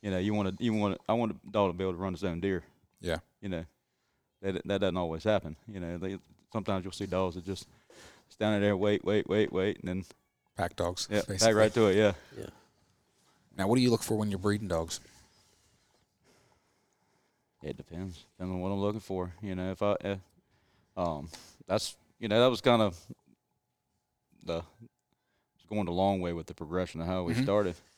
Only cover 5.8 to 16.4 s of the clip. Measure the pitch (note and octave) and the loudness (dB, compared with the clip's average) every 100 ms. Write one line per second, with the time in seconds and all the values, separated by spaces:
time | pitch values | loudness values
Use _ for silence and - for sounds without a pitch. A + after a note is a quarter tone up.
5.8 | E2+ F2 F#2 G2 - _ _ A2+ F#2+ F#2+ | -8 -6 -6 -8 -12 _ _ -6 -2 -4
6.8 | F#2 - G2 F#2 F#2 F2 F2+ F#2+ - _ | -4 -8 -2 0 0 -4 -8 -8 -10 _
7.8 | _ - - - _ - G#2+ G#2 G#2 F#2+ | _ -20 -20 -20 _ -2 0 2 2 2
8.8 | G#2 G#2 - G#2+ - G2+ G#2+ F#2 G2 - | 2 2 2 0 2 2 2 2 0 -2
9.8 | F2+ F#2 F2+ - _ _ _ - F2 - | -6 -6 -8 -16 _ _ _ -6 -4 -2
10.8 | E2+ F#2 - G#2 - G2 A2+ A2 G#2+ A#2 | -4 -4 -2 -2 0 4 6 6 6 6
11.8 | G#2 G2 G#2 F#2+ - - - - _ _ | 6 6 4 2 -8 -14 -14 -16 _ _
12.8 | _ _ _ _ _ _ _ - F#2+ B2 | _ _ _ _ _ _ _ -2 2 4
13.8 | B2 A2+ - G#2+ G#2+ G2 G2+ G#2 G#2 E2 | 6 4 2 -2 -2 0 0 0 0 -2
14.8 | E2 - - - _ _ _ _ _ _ | -2 -8 -12 -20 _ _ _ _ _ _
15.8 | _ _ _ _ _ _ | _ _ _ _ _ _